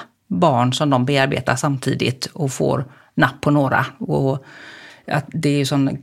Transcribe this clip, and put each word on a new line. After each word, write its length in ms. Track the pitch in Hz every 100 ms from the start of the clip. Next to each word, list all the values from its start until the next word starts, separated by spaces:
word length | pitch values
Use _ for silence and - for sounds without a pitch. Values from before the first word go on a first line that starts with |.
| - _ _
barn 460 | 180 170 123 127
som 160 | 127 151
de 160 | 131 123
bearbetar 500 | 139 135 143 - 123
samtidigt 720 | 151 135 135 123 120 127 -
och 180 | - 139
får 340 | - 139 131 131 - _ -
napp 260 | 135 -
på 100 | 151
några. 340 | 147 135 120 131 -
Och 460 | - 147 139 139 - - - - - - -
att 180 | 151 -
det 220 | 165 147
är 80 | 143
ju 80 | 135
sån 320 | 143 135 139